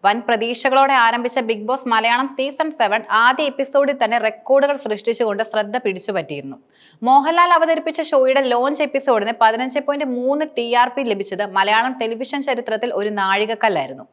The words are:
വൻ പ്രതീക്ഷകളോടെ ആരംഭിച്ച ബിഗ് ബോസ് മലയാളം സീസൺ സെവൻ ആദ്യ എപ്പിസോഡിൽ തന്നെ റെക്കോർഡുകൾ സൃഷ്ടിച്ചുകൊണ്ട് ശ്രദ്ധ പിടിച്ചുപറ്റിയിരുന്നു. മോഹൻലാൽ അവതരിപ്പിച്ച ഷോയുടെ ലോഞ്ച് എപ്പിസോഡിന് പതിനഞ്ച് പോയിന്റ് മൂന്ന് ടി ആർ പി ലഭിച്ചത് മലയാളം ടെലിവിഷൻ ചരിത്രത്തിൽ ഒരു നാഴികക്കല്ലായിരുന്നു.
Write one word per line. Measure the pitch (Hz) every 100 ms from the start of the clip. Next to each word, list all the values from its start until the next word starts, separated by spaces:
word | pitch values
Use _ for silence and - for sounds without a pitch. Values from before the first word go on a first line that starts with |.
വൻ | 196 226
പ്രതീക്ഷകളോടെ | 233 226 233 240 269 262 269 254
ആരംഭിച്ച | 226 240 240 - 226
ബിഗ് | 220 214
ബോസ് | 262 254
മലയാളം | 226 226 240 277 277
സീസൺ | 269 277 311 302
സെവൻ | 214 208 -
ആദ്യ | 214 240 262 294
എപ്പിസോഡിൽ | 285 269 277 285 277
തന്നെ | 226 233
റെക്കോർഡുകൾ | 220 - - 277 285 277
സൃഷ്ടിച്ചുകൊണ്ട് | 247 208 233 226 226 202 220
ശ്രദ്ധ | 214 208 247
പിടിച്ചുപറ്റിയിരുന്നു. | 214 185 196 190 151 143 135 135 _ _ _ _
മോഹൻലാൽ | 233 269 285 339 349 339
അവതരിപ്പിച്ച | 330 320 320 320 311
ഷോയുടെ | 285 262 262 269
ലോഞ്ച് | 233 262 285 294
എപ്പിസോഡിന് | 277 269 226 208 233
പതിനഞ്ച് | 220 226 262 277 285
പോയിന്റ് | 285 285 247
മൂന്ന് | 254 285 302 254
ടി | 233
ആർ | 240 247
പി | 254 240
ലഭിച്ചത് | 196 196 185 202 190
മലയാളം | 196 220 247 254
ടെലിവിഷൻ | 226 226 247 285 277
ചരിത്രത്തിൽ | 240 240 220 247
ഒരു | - 208 208
നാഴികക്കല്ലായിരുന്നു. | 190 196 214 220 226 170 135 135 -